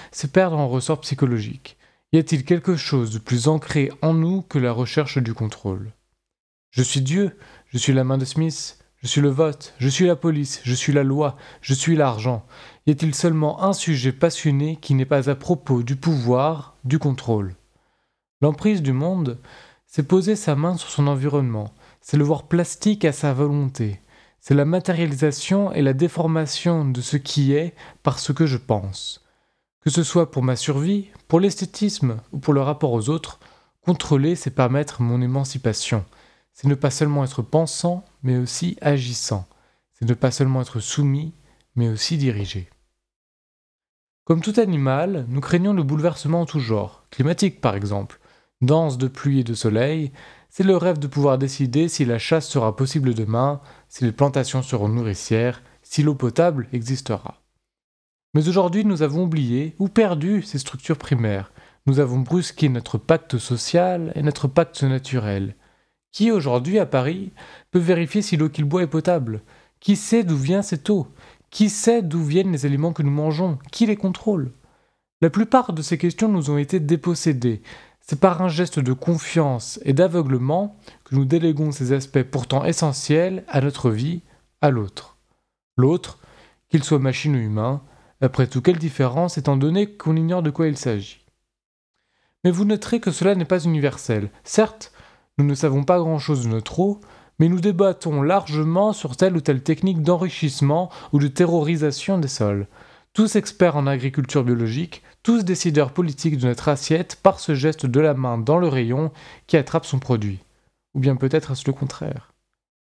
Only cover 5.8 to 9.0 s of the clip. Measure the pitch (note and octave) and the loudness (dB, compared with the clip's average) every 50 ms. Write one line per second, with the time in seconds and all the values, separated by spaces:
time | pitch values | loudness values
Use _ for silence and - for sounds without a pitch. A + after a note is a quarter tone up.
5.8 | G2+ A2 - _ _ _ _ _ _ _ _ _ _ _ _ _ _ _ - B2+ | -8 -12 -16 _ _ _ _ _ _ _ _ _ _ _ _ _ _ _ -2 -2
6.8 | B2+ - - C3+ C3 C3 D#3+ G3 G3+ F3+ - - - - - - _ - - A#2+ | -2 0 0 -2 -2 0 0 0 0 -2 -4 -10 -20 -20 -20 -20 _ -8 -6 -4
7.8 | - C#3 C3 C3 B2+ C3 C3+ C3+ C3 C3 - D#3 D#3+ D#3+ D3+ - - - - _ | 0 2 2 2 2 2 0 -2 -2 -2 -2 -2 -2 -2 -4 -6 -12 -14 -16 _
8.8 | _ _ _ - | _ _ _ -10